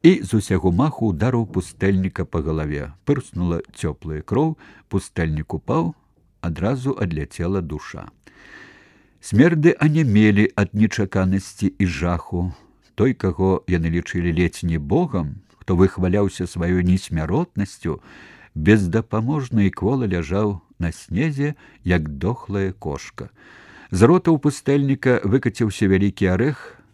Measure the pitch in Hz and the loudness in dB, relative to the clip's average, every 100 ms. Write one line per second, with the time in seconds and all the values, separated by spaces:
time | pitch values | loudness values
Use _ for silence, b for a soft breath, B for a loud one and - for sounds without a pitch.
0 | 156 185 101 110 - 92 92 87 151 - | 6 4 0 -2 0 0 2 2 0 0
1 | 113 80 117 120 110 95 - - 98 95 | -4 0 0 -2 -2 -6 -8 -4 0 0
2 | 95 - 87 - 78 78 76 73 71 - | -2 -4 -6 -4 -4 -4 -4 -6 -8 -12
3 | - 143 - 87 87 85 - - 82 71 | -4 -4 -4 -4 -2 -4 -6 -8 -8 -8
4 | 78 76 - 117 160 160 B B _ 98 | -10 -10 -4 -2 -2 -4 B B _ -6
5 | - - 80 76 - 80 - 143 170 - | -6 -4 -4 -4 -6 -10 -4 -2 -2 -8
6 | _ _ _ _ 87 80 95 131 127 131 | _ _ _ _ -8 -4 -4 -2 -4 -4
7 | 98 78 71 - 85 98 82 76 - - | -4 -4 -8 -6 -4 -4 -4 -10 -12 -16
8 | - _ B B B B B B B B | -16 _ B B B B B B B B
9 | B B - 101 156 160 156 - 151 151 | B B -2 4 4 6 4 4 2 2
10 | 143 104 107 101 107 - 98 104 107 - | 4 6 6 4 2 2 -2 2 0 0
11 | 98 95 92 98 - - 95 - 95 78 | -2 0 0 0 -4 -4 -4 0 -2 0
12 | 87 87 - 90 90 b b b _ - | -2 -4 -4 -4 -4 b b b _ 0
13 | 120 123 95 85 95 92 - 87 82 85 | 0 2 -2 0 0 0 0 0 0 -2
14 | - 87 87 80 85 - 87 82 71 117 | -4 -4 -2 2 0 0 -2 -2 0 0
15 | 175 101 76 67 _ _ - 90 92 - | 0 -4 -6 -8 _ _ -2 4 4 4
16 | 92 101 98 - 90 87 85 92 90 92 | 0 2 0 -2 -8 -4 0 2 2 2
17 | - 80 78 110 175 - 101 - - 73 | 0 -6 -2 -2 -2 -6 -6 -6 -8 -8
18 | B B B B B - 76 107 92 110 | B B B B B -2 4 6 4 -2
19 | - 110 117 151 131 113 98 - 95 131 | -2 -4 -2 -4 -2 2 0 0 -2 0
20 | 113 90 80 95 107 87 _ _ 85 - | -2 -4 -2 -2 -2 -4 _ _ -6 -6
21 | - 90 156 139 147 147 B B - 135 | -6 -2 -2 -2 -4 -6 B B 0 0
22 | 76 69 92 123 - 98 95 98 78 69 | 0 -4 -4 -4 -6 -4 -4 -4 -8 -8
23 | - - - B B B B B B 92 | -12 -16 -18 B B B B B B 4
24 | 120 180 170 160 151 139 - 143 139 135 | 6 6 4 2 2 -2 0 0 2 0
25 | 131 123 101 131 120 - 110 - 101 95 | 2 0 2 2 0 -2 -4 0 2 4
26 | 101 - 95 92 127 143 - - _ | 2 0 0 2 0 -2 -12 -20 _